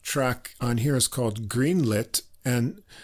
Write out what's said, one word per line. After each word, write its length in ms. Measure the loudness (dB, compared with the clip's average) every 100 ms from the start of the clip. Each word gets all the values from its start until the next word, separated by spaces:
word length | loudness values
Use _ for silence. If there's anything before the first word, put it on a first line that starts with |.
track 520 | -6 -2 0 -2 -8 -6
on 180 | -2 0
here 160 | 2 2
is 120 | 0
called 400 | 0 -2 -4 -4
Greenlit, 720 | 0 2 2 2 2 0 -6 -8 -6
and 380 | -2 0 0 -4 -16 -20